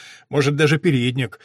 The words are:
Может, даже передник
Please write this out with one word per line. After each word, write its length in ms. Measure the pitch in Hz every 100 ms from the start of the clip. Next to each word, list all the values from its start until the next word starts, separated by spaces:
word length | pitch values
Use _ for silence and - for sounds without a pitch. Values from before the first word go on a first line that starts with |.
| - - -
Может, 260 | 143 139 147
даже 220 | 151 156
передник 600 | 175 135 123 123 123 -